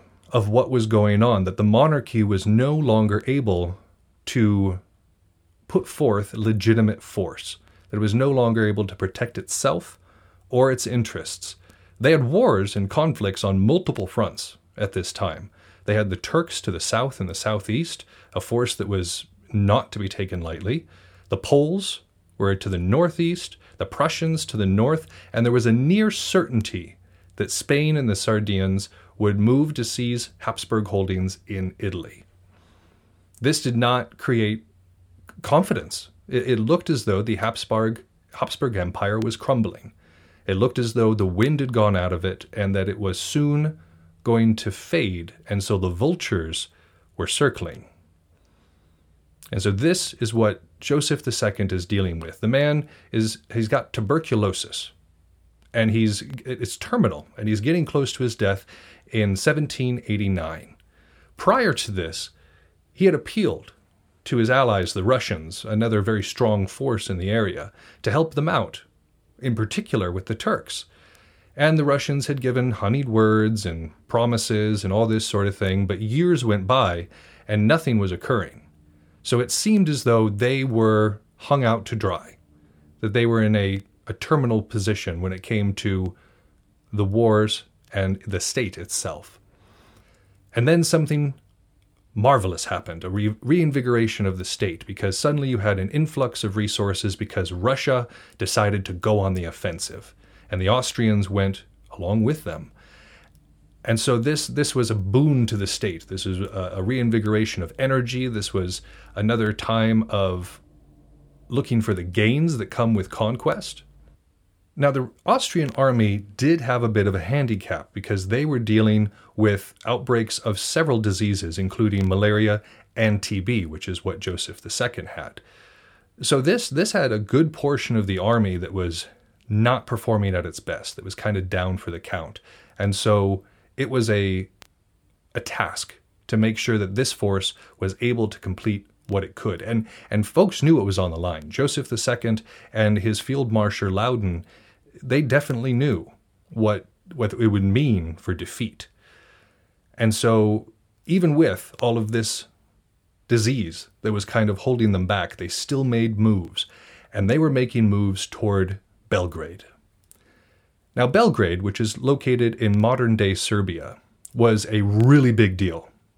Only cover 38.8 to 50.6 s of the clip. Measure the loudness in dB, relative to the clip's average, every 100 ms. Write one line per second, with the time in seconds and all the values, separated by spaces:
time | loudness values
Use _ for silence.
38.8 | -4 -2 -2 0 -2 -4 -2 0 0 -4
39.8 | -18 -20 _ _ _ _ -4 0 0 0
40.8 | -2 2 2 4 0 2 2 2 0 2
41.8 | 2 2 0 -2 -4 -6 -10 -4 -2 0
42.8 | -2 -2 -4 -4 -4 -2 0 0 -2 -4
43.8 | -16 _ -20 _ 0 4 4 2 -2 -8
44.8 | -4 -2 0 -4 -10 -16 -6 -4 0 0
45.8 | 0 0 0 0 -2 -4 -4 -8 -10 _
46.8 | _ _ _ -8 -6 0 0 0 -10 -12
47.8 | -20 _ _ _ _ _ _ _ _ _
48.8 | _ _ _ _ _ _ -8 -4 -2 0
49.8 | 0 0 -4 -6 -4 2 0 0